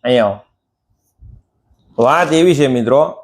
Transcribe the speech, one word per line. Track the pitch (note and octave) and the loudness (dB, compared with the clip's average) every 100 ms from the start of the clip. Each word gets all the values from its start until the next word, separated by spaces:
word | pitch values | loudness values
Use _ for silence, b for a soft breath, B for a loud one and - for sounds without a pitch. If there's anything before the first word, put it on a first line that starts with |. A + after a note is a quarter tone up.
અહીંયા | B2 B2 G#2 | 0 -2 -2
આવો. | G2+ _ _ _ _ _ _ _ _ - - _ _ _ _ _ - | -6 _ _ _ _ _ _ _ _ -20 -20 _ _ _ _ _ -2
વાત | A#2+ D#3+ E3 | 0 0 0
એવી | D#3+ F3 | 0 2
છે | D3 C#3 | 2 0
મિત્રો | B2 A#2 C3+ D#3 - | -2 0 0 0 -6